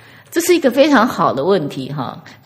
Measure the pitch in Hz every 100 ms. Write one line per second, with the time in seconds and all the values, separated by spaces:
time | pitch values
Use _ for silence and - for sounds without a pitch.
0 | - - - - 339 349 269 262 320 269
1 | 233 - 156 113 156 196 143 139 131 147
2 | 120 - - -